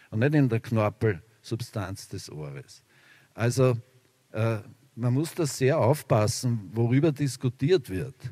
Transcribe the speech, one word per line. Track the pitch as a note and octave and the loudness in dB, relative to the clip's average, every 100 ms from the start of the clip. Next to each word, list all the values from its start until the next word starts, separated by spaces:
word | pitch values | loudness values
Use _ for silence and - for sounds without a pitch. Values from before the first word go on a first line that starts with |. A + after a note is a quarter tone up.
| - | -8
und | G#2+ | -2
nicht | C3+ D3+ | 2 4
in | C3+ | 2
der | A2+ | 0
Knorpelsubstanz | - A2+ G#2+ - A2+ E2+ - _ - A2 - A2 F#2+ G2 - | 0 0 0 0 -2 -2 -8 _ -10 -10 -8 -8 -8 -10 -12
des | F#2+ - | -14 -12
Ohres. | D2+ D2 C2+ - - _ _ _ _ _ | -12 -12 -14 -16 -20 _ _ _ _ _
Also, | - A#2+ B2+ B2+ A#2 - _ _ _ _ | -4 0 4 4 2 -4 _ _ _ _
äh, | G#2 A2+ A2 - - _ - | -2 -2 -2 -8 -20 _ -4
man | B2 | -2
muss | B2+ E3 | 0 -2
da | - D3+ | -2 -4
sehr | - C3 D#3 | 0 2 4
aufpassen, | A2 D#3 - A#2 G#2+ - B2+ A#2 F#2 | 4 2 2 2 2 0 -2 -2 -4
worüber | A2 A#2 C3 D#3+ | -2 2 4 4
diskutiert | C#3+ C#3+ - B2+ - C#3 F#3 - | 2 -4 -2 -6 -2 2 2 0
wird. | F#3 C3+ - - | -6 -8 -10 -14